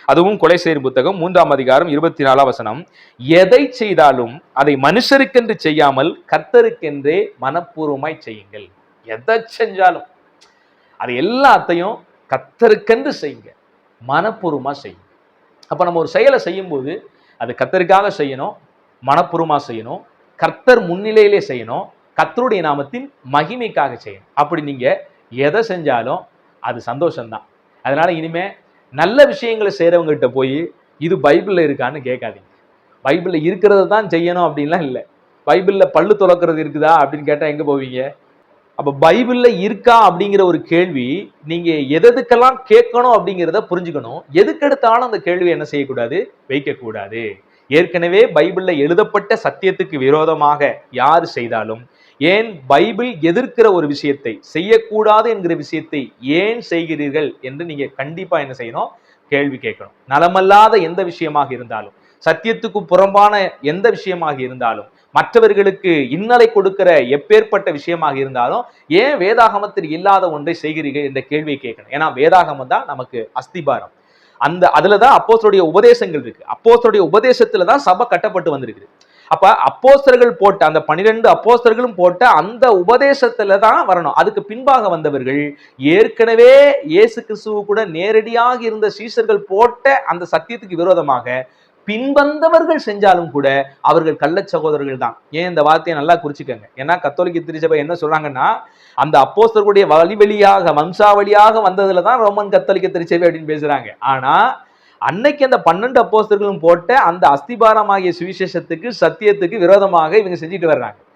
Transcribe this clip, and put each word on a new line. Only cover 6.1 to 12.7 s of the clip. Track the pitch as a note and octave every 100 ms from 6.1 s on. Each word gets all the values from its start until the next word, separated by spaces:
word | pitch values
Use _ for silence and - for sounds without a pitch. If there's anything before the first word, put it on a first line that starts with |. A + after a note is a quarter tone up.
| - _
கர்த்தருக்கென்றே | D#3 - A#3+ A3+ - D#3 C#3+ C#3+ F3+ A3+ -
மனப்பூர்வமாய் | C3 E3+ E3+ D#3 D3+ C3+ D3+ D#3 A#2
செய்யுங்கள்." | G#2+ G2 G#2 F2+ _ _ _ -
எதை | A2+ B2+ A3+ A3+ -
செஞ்சாலும் | A3 F#3+ B3 - - _ _ _ _ _ _ _ _ -
அது | B2
எல்லாத்தையும் | B2 F#3 B3+ C#4 F#3+ F3 E3+ F#3+ A#3+ _ _ _
கர்த்தருக்கென்று | C3 - _ A3+